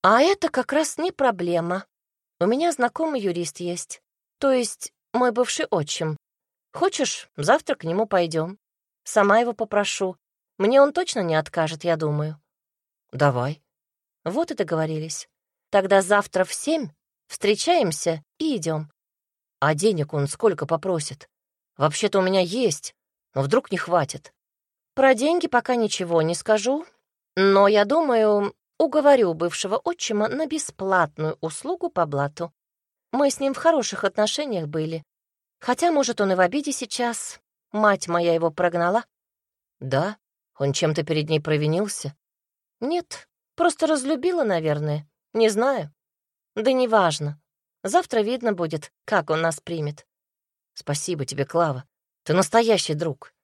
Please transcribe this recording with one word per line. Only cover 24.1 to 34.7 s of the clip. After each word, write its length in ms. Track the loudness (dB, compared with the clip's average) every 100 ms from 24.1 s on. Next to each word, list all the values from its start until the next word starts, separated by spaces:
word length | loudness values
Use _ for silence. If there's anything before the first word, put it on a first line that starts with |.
| -6 -16 _ _ _ _ _ _
«Про 200 | 2 4
деньги 320 | 4 2 0 2
пока 300 | 0 0 -2
ничего 440 | 0 -2 0 2
не 140 | 2
скажу, 500 | -2 0 0 2 -4 -6 _ _ _ _ 2
но, 320 | 4 6 6
я 180 | 6 4
думаю, 680 | 2 2 4 4 2 0 -8 _ _
уговорю 560 | 0 4 6 6 4
бывшего 420 | 0 -4 -4 -4 -4
отчима 520 | -4 -6 -4 -2 -2
на 180 | -2 -4
бесплатную 920 | -6 -8 -8 0 2 0 -2 -6 -4
услугу 500 | -8 -8 -8 -6 -4
по 160 | -2 -2
блату. 460 | -2 -4 -6 -12 _ _ _ _ _ _
Мы 180 | 0 0
с 100 | 0
ним 140 | -4
в 40 | 0
хороших 460 | 2 2 0 -4
отношениях 640 | -4 0 -2 -2 -4 -4
были. 340 | -4